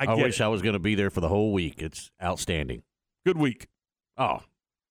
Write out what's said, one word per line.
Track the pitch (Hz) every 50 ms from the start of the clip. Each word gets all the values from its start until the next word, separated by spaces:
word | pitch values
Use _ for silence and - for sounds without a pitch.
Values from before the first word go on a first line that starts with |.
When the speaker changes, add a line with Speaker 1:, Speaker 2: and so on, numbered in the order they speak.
Speaker 1:
I | 135
Speaker 2:
I | 139 113
Speaker 1:
get | 113 135
Speaker 2:
wish | 127 113 -
Speaker 1:
it. | 117
Speaker 2:
I | 107
was | 113 101 90
gonna | 110 104 101
be | 82 104 107
there | 98 101 98
for | - -
the | 85 80
whole | 92 101 104 110 101
week. | 95 87 76 71 -
It's | 78 78 - - - - _ - 92
outstanding. | 87 90 82 - - 90 80 73 64 62 58 - _ _ _ _ _ _ _ -
Speaker 1:
Good | 180 185 165
week. | 151 139 117 - - - _ _ _ _ _ _ _ _ _ -
Speaker 2:
Oh, | 131 104 67 - - _ _ _ _ _ _ _ _ _